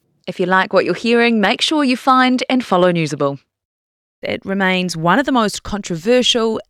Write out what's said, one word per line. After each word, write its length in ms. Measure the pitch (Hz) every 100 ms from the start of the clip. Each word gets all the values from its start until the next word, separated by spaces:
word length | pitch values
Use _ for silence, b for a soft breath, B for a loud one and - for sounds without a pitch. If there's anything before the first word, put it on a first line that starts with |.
| _ _ -
If 100 | 180
you 80 | 185
like 260 | 190 185
what 120 | 190
you're 100 | -
hearing, 460 | 180 226 233 233 226
make 200 | 196 247
sure 220 | - 311
you 140 | 277 247
find 480 | - 262 254 254 -
and 160 | 254
follow 280 | - 180 180
Newsable. 480 | 175 151 143 143 139 _ _ _ _ _ _ _ _
It 240 | - -
remains 520 | 190 196 185 185 180 165
one 240 | 170 196
of 60 | 294
the 60 |
most 300 | 254 208 -
controversial 960 | - 202 - 170 185 254 233 240 226 220 -